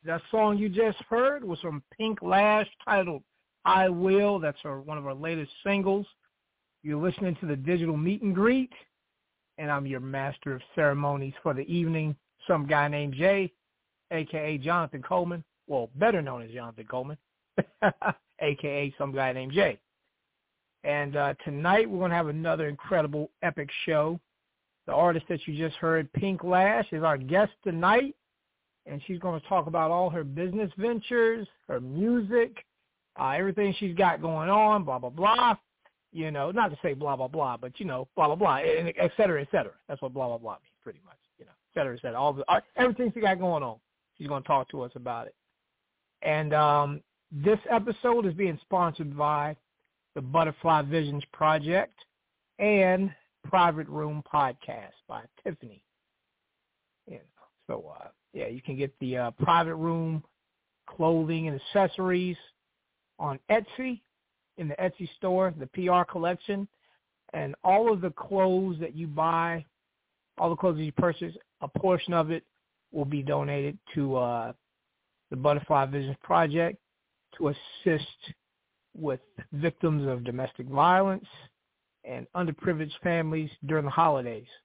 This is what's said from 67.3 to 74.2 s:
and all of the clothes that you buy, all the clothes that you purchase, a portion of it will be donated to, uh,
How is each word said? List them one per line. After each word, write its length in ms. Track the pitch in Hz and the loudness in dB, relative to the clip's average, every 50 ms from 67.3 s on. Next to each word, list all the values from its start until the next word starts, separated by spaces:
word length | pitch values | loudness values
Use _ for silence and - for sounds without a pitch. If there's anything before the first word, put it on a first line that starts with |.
and 220 | - 156 147 139 139 _ - | -8 -8 -6 -6 -8 _ 2
all 260 | 185 190 208 233 233 | 4 4 6 4 4
of 80 | 214 180 | 2 2
the 80 | 175 175 | -2 -6
clothes 680 | 151 - - - 196 190 190 190 185 185 190 190 175 156 | -6 -8 -8 -2 2 2 4 4 4 2 0 -2 -4 -6
that 140 | 165 151 151 | -8 -8 -8
you 120 | 156 170 | -8 -8
buy, 580 | 160 143 156 160 165 165 165 165 170 170 165 156 _ _ _ _ _ _ _ _ _ _ _ _ _ _ | -6 -2 0 2 2 2 0 0 -2 -2 -6 -8 _ _ _ _ _ _ _ _ _ _ _ _ _ _
all 140 | - 170 170 | -2 0 0
the 60 | 170 | 0
clothes 200 | - - 185 160 | 2 0 0 0
that 80 | 151 156 | 0 -4
you 80 | 151 | -2
purchase, 420 | - - 180 175 156 - 175 170 165 - _ _ _ _ | 0 2 2 2 0 -2 -8 -10 -10 -14 _ _ _ _
a 60 | - - | -12 -6
portion 440 | _ - 190 190 180 165 - - | _ 0 2 2 2 2 0 0
of 180 | 175 165 160 156 | 0 2 2 2
it 140 | 165 160 _ _ _ _ _ _ _ _ _ _ | -2 -4 _ _ _ _ _ _ _ _ _ _
will 140 | - 156 143 | -6 -4 -2
be 160 | 139 147 143 | -2 -2 -2
donated 560 | 135 143 143 147 143 143 143 143 139 147 147 - _ - - | -2 0 -2 0 0 -2 -2 -2 -4 -4 -6 -10 _ -8 -4
to, 220 | 156 139 139 131 | -2 -2 0 0
uh, 360 | 127 | 0